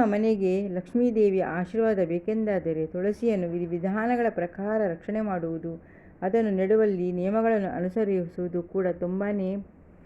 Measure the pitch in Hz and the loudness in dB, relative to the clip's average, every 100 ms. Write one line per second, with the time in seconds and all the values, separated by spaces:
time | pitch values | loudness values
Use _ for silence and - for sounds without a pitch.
0 | 226 208 220 208 190 190 202 180 180 240 | 4 4 2 2 2 0 -2 -4 -2 2
1 | 247 220 202 190 170 170 180 220 226 196 | 2 4 4 4 0 -2 -2 0 2 2
2 | 165 170 175 220 214 190 165 160 156 180 | 0 0 -2 -2 0 0 0 -2 -2 -2
3 | 196 208 233 202 170 175 175 175 185 208 | -2 0 0 0 0 -2 -2 -2 -2 0
4 | 233 247 226 202 175 190 202 220 202 170 | 0 0 0 0 -4 -4 -2 0 0 -2
5 | - 214 214 180 165 165 165 165 - - | -4 -4 -2 -2 -4 -6 -8 -10 -14 -20
6 | - - 185 226 220 190 190 220 214 185 | -20 -6 0 2 2 2 4 4 4 2
7 | 180 180 190 220 226 220 185 165 180 226 | -2 0 0 2 2 2 0 -2 -2 0
8 | 202 190 170 - 180 175 170 190 180 175 | 0 0 -2 -4 -4 -4 -4 -2 0 0
9 | 175 190 202 208 185 202 - - - - | -2 -2 -2 -2 -2 -4 -8 -18 -20 -20